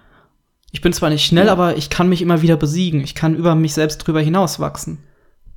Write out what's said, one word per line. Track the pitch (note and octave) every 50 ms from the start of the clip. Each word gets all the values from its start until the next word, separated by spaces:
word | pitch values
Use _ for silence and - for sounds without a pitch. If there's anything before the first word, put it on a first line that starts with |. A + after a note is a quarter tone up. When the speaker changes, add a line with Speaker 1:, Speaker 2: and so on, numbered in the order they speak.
| _ _ _ _ _ _ _ _ _ _ _ _ _ -
Speaker 1:
Ich | - -
bin | - F3 E3+
zwar | - F3 D#3
nicht | D3+ D3 D3
schnell, | - E3 E3+ G3 G#3+
Speaker 2:
Ja. |
Speaker 1:
aber | F#3+ F3 F3+ E3+ D3 D3+
ich | C#3+ -
kann | - - F3+ F3+
mich | F#3 E3+ F3+
immer | E3+ F3 D#3+
wieder | D#3+ E3 E3 D3+
besiegen. | D#3+ D3 D3 F3+ F#3 F3 D#3+ C#3
Ich | C3+ - -
kann | - E3 D#3+ D#3+
über | D#3+ E3+ F3 D#3+
mich | D#3+ D#3+ D3+ D3
selbst | D#3+ D#3 D3+ D3+ -
drüber | - - D#3 D#3
hinauswachsen. | D#3 D#3 E3 G3 F#3+ D3+ - - D3+ D3 C#3+ - - E3 D#3+ D3 - - _ _ _ _ _ _ _ - -